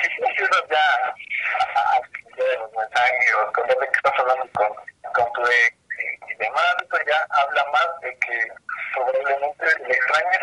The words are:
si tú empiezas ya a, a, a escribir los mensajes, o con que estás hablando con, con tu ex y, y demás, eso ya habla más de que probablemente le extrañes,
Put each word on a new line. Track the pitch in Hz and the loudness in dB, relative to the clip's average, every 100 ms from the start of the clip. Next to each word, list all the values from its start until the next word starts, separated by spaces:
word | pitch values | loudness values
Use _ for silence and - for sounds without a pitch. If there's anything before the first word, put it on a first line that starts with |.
si | - - | -2 -2
tú | 494 | -2
empiezas | - 392 - - | 0 2 2 2
ya | 156 | 2
a, | 151 127 - - - - - - - - | 4 2 0 -6 -8 -6 -4 -2 0 0
a, | - | 2
a | 762 | 2
escribir | - - - - 127 113 | 0 -10 -14 -2 0 0
los | 110 | -4
mensajes, | 110 110 123 123 123 117 107 | -6 -2 2 2 4 2 2
o | 107 | 0
con | - - | 0 2
que | 131 139 - | 0 0 0
estás | 139 131 | 0 2
hablando | 127 127 - | 2 0 -2
con, | - 107 - - - - | -2 -2 -2 -14 -16 -4
con | 123 120 | 0 0
tu | 123 | 0
ex | 120 123 123 - _ - | 2 4 4 0 _ -8
y, | - - - | -8 -10 -14
y | - | -6
demás, | 107 151 175 180 | -2 2 2 0
eso | - - 147 | -2 -2 0
ya | 151 - | 0 2
habla | - 139 - 135 | 2 2 0 2
más | 147 170 - | 2 0 -2
de | 127 - | -10 -6
que | 117 120 113 - - - - | -4 -2 -4 -8 -12 -10 -6
probablemente | - - - 139 139 147 - 165 147 127 | -4 -2 0 0 -2 -2 -2 -2 -2 0
le | |
extrañes, | 127 - 156 175 - | 0 2 0 0 -2